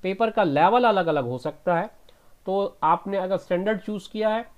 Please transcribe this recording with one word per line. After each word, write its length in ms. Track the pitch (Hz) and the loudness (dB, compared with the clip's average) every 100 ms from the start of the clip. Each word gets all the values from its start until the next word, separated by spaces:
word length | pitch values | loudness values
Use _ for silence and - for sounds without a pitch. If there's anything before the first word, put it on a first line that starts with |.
पेपर 280 | 185 190 226 | -4 -2 -2
का 140 | 220 | 2
लेवल 400 | 190 139 175 233 | 0 4 4 6
अलग-अलग 400 | 240 202 170 151 | 4 2 2 0
हो 140 | 120 123 | -2 -6
सकता 380 | - - - 170 | -8 -6 -2 -2
है, 140 | 214 - - _ _ - - | -2 -10 -20 _ _ -14 -4
तो 320 | 190 196 - | -2 -2 -2
आपने 340 | 151 165 196 196 | 0 0 0 -4
अगर 200 | 185 190 | -2 -4
स्टैंडर्ड 440 | 185 180 196 214 | -2 -2 -2 -4
चूज़ 300 | 196 214 - | -6 -10 -10
किया 180 | 214 214 | -4 -2
है 220 | 220 233 | -2 -6